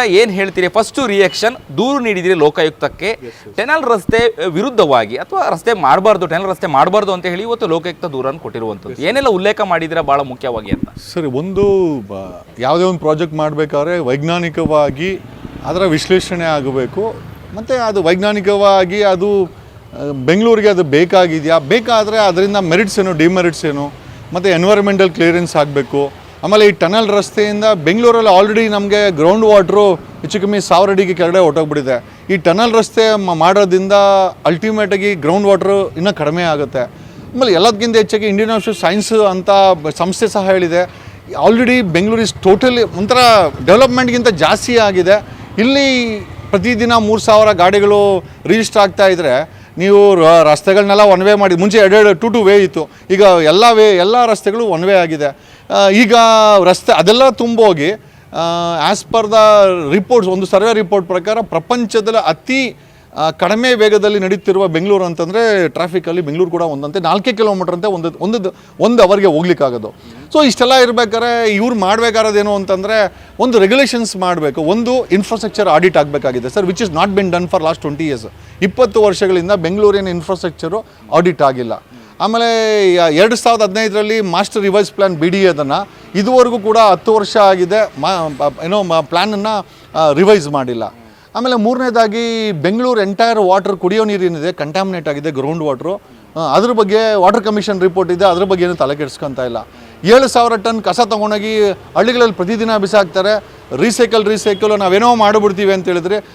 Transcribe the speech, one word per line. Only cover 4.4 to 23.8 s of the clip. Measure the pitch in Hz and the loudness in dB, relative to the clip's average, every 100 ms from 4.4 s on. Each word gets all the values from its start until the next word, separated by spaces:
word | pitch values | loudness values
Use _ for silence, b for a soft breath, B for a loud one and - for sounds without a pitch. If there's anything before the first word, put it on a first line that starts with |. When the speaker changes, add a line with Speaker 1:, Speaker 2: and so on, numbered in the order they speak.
| 180 | -6
Speaker 1:
ವಿರುದ್ಧವಾಗಿ | 160 254 226 160 127 104 127 | -4 -2 0 2 2 0 -8
ಅಥವಾ | 180 381 254 | -6 -4 -2
ರಸ್ತೆ | 170 233 | -2 -4
ಮಾಡಬಾರ್ದು, | 208 139 165 208 196 170 | 0 2 2 2 0 -2
ಟನಲ್ | 165 190 | -4 -4
ರಸ್ತೆ | 180 180 | -6 -2
ಮಾಡಬಾರ್ದು | 135 175 214 202 | 0 2 2 -2
ಅಂತ | 180 185 | -4 -6
ಹೇಳಿ | 180 | -6
ಇವತ್ತು | 226 233 190 | -6 -6 -4
ಲೋಕಾಯುಕ್ತ | 165 175 160 175 | -4 -4 -10 -10
ದೂರನ್ನು | 135 131 151 | -6 -6 -8
ಕೊಟ್ಟಿರುವಂಥದ್ದು. | 123 123 110 98 98 - | -12 -8 -8 -10 -12 -6
ಏನೆಲ್ಲ | 160 262 269 | -4 -2 -2
ಉಲ್ಲೇಖ | 185 202 214 | 0 -2 -2
ಮಾಡಿದಿರಾ | 190 165 160 165 | -2 -2 -2 -4
ಬಹಳ | 139 143 | -2 -2
ಮುಖ್ಯವಾಗಿ | 135 127 131 113 101 | -2 -8 -8 -8 -6
ಅಂತ? | 92 - - - | -8 -8 -12 -12
Speaker 2:
ಸರಿ, | 175 151 | -8 -6
ಒಂದು | 127 180 190 202 196 175 139 | -6 -6 -2 0 0 -2 -4
ಬ-, | 101 98 95 87 - - | -10 -14 -14 -18 -20 -6
ಯಾವುದೇ | 127 170 | -2 0
ಒಂದು | 185 175 | 0 0
ಪ್ರಾಜೆಕ್ಟ್ | 151 156 165 156 | -2 -2 -4 -4
ಮಾಡ್ಬೇಕಾದ್ರೆ | 151 147 151 147 156 175 | -4 -4 -4 -4 -4 -4
ವೈಜ್ಞಾನಿಕವಾಗಿ | 160 143 156 175 170 156 156 151 147 135 185 185 - - - - 131 | -4 -4 -4 -4 -4 -4 -2 0 0 -4 -8 -8 -12 -18 -18 -12 -8
ಅದರ | 175 190 | -4 -2
ವಿಶ್ಲೇಷಣೆ | 156 - 185 - 175 165 | -2 0 -2 -2 -6 -4
ಆಗಬೇಕು. | 151 135 131 120 - 220 - - - - 202 | -4 -4 -4 -6 -6 -8 -10 -16 -20 -16 -14
ಮತ್ತು | 220 254 | -6 -4
ಅದು | 226 202 | -2 0
ವೈಜ್ಞಾನಿಕವಾಗಿ | 165 185 208 208 190 202 202 196 180 208 | 0 0 0 -2 -2 2 4 2 0 0
ಅದು, | 202 185 208 202 180 | 0 0 0 -2 -2
ಆ, | B B B - - 143 | B B B -20 -12 -10
ಬೆಂಗಳೂರಿಗೆ | 139 127 185 233 220 208 | -4 0 2 4 4 4
ಅದು | 180 | 2
ಬೇಕಾಗಿದೆಯಾ, | 156 147 175 190 180 160 151 165 | 2 2 4 2 2 0 0 0
ಬೇಕಾದರೆ | 139 233 233 226 214 220 | 0 -2 0 -2 0 0
ಅದರಿಂದ | 202 170 202 202 | 0 0 0 -2
ಮೆರಿಟ್ಸ್ | 180 175 202 208 | 0 0 0 -2
ಏನು, | 190 | -2
ಡಿಮೆರಿಟ್ಸ್ | 160 165 185 170 151 156 | 0 0 2 -2 -2 -6
ಏನು, | 143 | -6